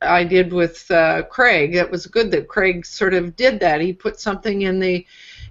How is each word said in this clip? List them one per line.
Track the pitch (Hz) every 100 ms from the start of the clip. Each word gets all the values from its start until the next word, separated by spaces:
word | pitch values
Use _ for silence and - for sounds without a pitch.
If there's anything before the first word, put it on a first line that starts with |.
I | 147 175
did | 170 185 180
with, | 175 170 - -
uh, | 170 160 160
Craig, | 165 - 247 180 147
it | 175 170
was | 175 -
good | 226 220
that | 160 -
Craig | - 190 180
sort | - - 190
of | 185 175
did | 165 254 208
that. | 175 151
He | 175
put | 180 208 -
something | 214 190 220 196
in | 190 185
the, | 185 180 - - - - -